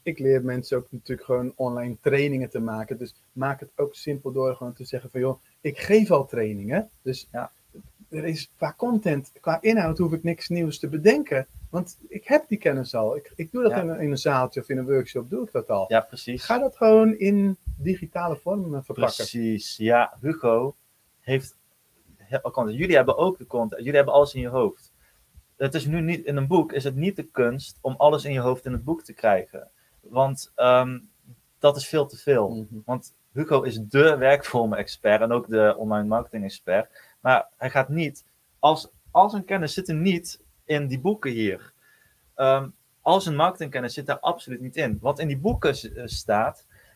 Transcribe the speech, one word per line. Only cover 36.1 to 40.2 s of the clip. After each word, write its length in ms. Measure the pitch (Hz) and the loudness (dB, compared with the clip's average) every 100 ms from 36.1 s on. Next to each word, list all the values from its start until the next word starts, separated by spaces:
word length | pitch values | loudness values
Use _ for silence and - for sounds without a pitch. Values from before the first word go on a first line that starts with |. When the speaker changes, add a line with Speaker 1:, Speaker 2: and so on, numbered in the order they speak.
| 110 120 110 98 - - 95 113 - - _ | -2 -4 -8 -10 -8 -2 -2 -2 -12 -20 _
Speaker 2:
Maar 280 | 127 127 - - | 2 2 0 -8
hij 120 | 127 | -4
gaat 200 | 143 131 | -2 -2
niet, 360 | 156 151 - _ _ _ - | -2 -4 -8 _ _ _ 2
als, 300 | 147 156 - _ _ | 2 2 -4 _ _
al 180 | 165 208 | 4 4
zijn 160 | 208 185 | 2 -4
kennis 280 | 196 151 | -4 -4
zit 140 | - 185 | -6 -4
er 60 | 156 | 0
niet 440 | 185 175 | 0 0